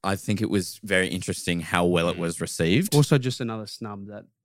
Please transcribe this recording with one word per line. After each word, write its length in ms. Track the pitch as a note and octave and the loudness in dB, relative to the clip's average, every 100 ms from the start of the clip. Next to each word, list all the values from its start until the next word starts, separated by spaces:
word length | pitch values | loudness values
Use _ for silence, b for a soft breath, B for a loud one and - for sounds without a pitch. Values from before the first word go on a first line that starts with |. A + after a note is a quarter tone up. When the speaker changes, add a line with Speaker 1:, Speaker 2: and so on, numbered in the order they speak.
Speaker 1:
I 120 | G2 G2 | -4 -2
think 260 | - G#2 | -2 -2
it 80 | A#2 | 0
was 300 | G2 F2 - | 0 -2 -8
very 240 | G2+ F#2 F#2 | 0 2 2
interesting 520 | F#2 - - - E2+ | -2 -4 -4 -2 -2
how 240 | D#2+ E2+ F2 | 0 2 4
well 240 | F2 E2+ | 4 2
it 60 | E2+ | 0
Speaker 2:
Mm. 20 | |
Speaker 1:
was 200 | E2+ - | -4 -4
received. 560 | E2+ - E2 G#2+ G#2 D3 | -6 0 2 2 4 4
Speaker 3:
Also, 220 | C#3+ C#3+ | 4 4
just 240 | B2+ - | 2 -4
another 260 | A#2 A2 G#2 | -6 -8 -10
snub 400 | - A2 G2+ G2 | -12 -12 -12 -12
that 180 | G#2 - _ | -14 -18 _